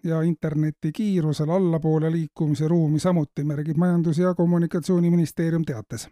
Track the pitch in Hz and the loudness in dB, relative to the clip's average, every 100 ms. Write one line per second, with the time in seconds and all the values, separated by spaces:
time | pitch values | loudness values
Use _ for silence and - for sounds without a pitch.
0 | 170 160 165 165 160 151 156 - 156 151 | -2 0 0 0 -2 0 -2 -2 -6 -4
1 | 214 190 156 147 151 180 185 160 156 156 | -2 0 0 -2 0 0 2 0 0 0
2 | 156 165 156 - 156 143 156 175 156 151 | 0 -2 -4 -4 -2 0 2 2 2 2
3 | 185 180 147 - 147 147 151 160 180 175 | 2 0 -2 -4 -4 -4 -2 0 2 2
4 | 165 156 180 175 175 175 170 180 165 180 | 2 2 0 2 2 2 0 -2 0 2
5 | 175 175 165 - 165 165 - 123 - 117 | 4 2 0 -2 -2 -2 -2 -6 -10 -12
6 | - | -14